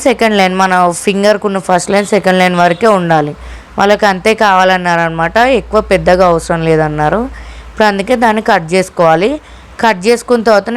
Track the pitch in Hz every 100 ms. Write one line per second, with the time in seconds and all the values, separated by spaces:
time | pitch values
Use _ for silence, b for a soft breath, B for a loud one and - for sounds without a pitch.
0 | 277 226 226 208 190 185 190 180 180 170
1 | - 196 202 208 208 196 - 180 - 196
2 | 196 202 185 185 185 175 175 170 226 196
3 | 170 160 147 147 B B B - 202 208
4 | 208 185 220 214 214 185 185 185 175 170
5 | 165 165 165 220 247 247 - 214 208 185
6 | 165 180 180 170 - 170 160 160 156 151
7 | 151 190 262 B B B B - 214 196
8 | 196 247 233 214 214 196 160 185 185 -
9 | 165 160 214 294 B B B - 226 190
10 | 208 233 - 240 226 208 196